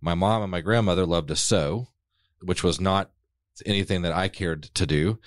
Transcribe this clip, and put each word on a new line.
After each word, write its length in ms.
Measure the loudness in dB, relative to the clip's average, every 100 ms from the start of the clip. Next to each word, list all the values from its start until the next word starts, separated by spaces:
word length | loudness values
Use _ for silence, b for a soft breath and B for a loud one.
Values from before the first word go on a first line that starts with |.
My 140 | -2
mom 280 | 0 2 0
and 80 | -2
my 100 | -4
grandmother 440 | 0 2 2 2 2
loved 220 | 0 0
to 80 | -4
sew, 520 | 0 2 2 -2 -8 _ _ _ _ _
which 200 | -4 0
was 180 | 0 0
not 300 | 0 0 -2 _ _ _ _ -12 -2
anything 360 | -2 0 0
that 100 | 0
I 160 | 0 -2
cared 340 | -2 -4 -4 -6
to 120 | -2 0
do. 320 | 2 2 -2